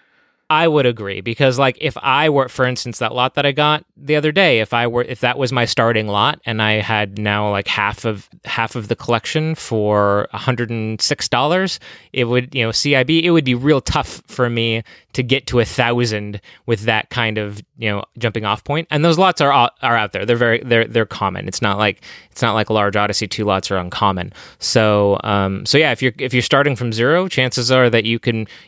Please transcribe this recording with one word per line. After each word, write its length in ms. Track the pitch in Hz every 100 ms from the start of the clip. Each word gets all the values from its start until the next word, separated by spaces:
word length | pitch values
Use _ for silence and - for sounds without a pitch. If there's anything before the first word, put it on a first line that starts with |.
| _ _ _ _ -
I 160 | 156 165
would 200 | 151 123
agree, 340 | 113 101 98
because, 380 | 98 113 135 123
like, 180 | 135 -
if 160 | 151 -
I 320 | - 135 156
were, 180 | 143 127
for 160 | -
instance, 360 | 127 123 123 113
that 140 | 117
lot 200 | 123 127
that 100 | -
I 80 | 139
got 320 | 139 151 151 - _
the 180 | 139 151
other 160 | 151
day, 280 | 151 185 120
if 120 | 107
I 140 | 120 120
were, 160 | 120
if 180 | 123 127
that 160 | 123 127
was 160 | 127
my 140 | 127 117
starting 420 | - 117 110 107
lot 320 | 101 120 151 -
and 160 | 110
I 180 | 107 107
had 380 | 101 110 104 101
now, 320 | 104 104 104
like, 180 | 101 101
half 380 | - 101 110 117
of, 240 | 104 - - -
half 280 | - 113
of 140 | 123 104
the 80 | 117
collection 580 | - 117 - 160 156
for 720 | 156 - 113 104 104 101 101 -
a 60 | -
hundred 320 | - 120 117
and 280 | 117 110 110
six 260 | - - -
dollars, 500 | 120 143 180 190 - - - -
it 100 | -
would, 300 | 120 123 127
you 100 | 135
know, 80 | 113
C 240 | 110 143 139
I 60 |
B, 200 | 127 165
it 60 | 165
would 140 | 170
be 100 | 135
real 280 | 123 135 143
tough 400 | - 156 135 - -
for 220 | - 123
me 360 | 117 117 113 - - _
to 100 | -
get 240 | 120 131 -
to 120 | 123
a 60 | 113
thousand 720 | - 120 120 117 107 104 104 - -
with 180 | - 113
that 280 | 110 110 -
kind 260 | - 113 107
of, 240 | 104 104 - -
you 140 | 110
know, 140 | 101 - -
jumping 300 | 113 110 107
off 180 | 110
point. 240 | - 147 165
And 140 | 151
those 140 | 165 160
lots 240 | 185 170
are, 100 | 143
are 440 | 139 120 - 131 117
out 160 | 107
there. 120 | 95
They're 120 | 104 117
very, 240 | 120 113
they're, 260 | 127 117 113
they're 200 | 113 110
common. 400 | - 98 92 95
It's 140 | -
not 160 | 107 98
like, 240 | 104 95 - - -
it's 100 | -
not 140 | 120
like 160 | 107 107
large 260 | 107 101 104
Odyssey 300 | 104 101 104
two 180 | -
lots 260 | 104 95 -
are 60 | 95
uncommon. 560 | 90 - 104 95 95 - - -
So, 580 | - 120 107 104 101 98
um, 420 | - 101 95 98 101
so 100 | 139
yeah, 160 | 156
if 80 | 120
you're, 120 | 131 -
if 140 | 131
you're 100 | 123
starting 340 | 117 139 143 123
from 160 | 120
zero, 340 | 110 120 165 185
chances 420 | - 127 131 117
are 200 | 131 123
that 140 | 113
you 140 | 110 113
can, 280 | - 113 110 -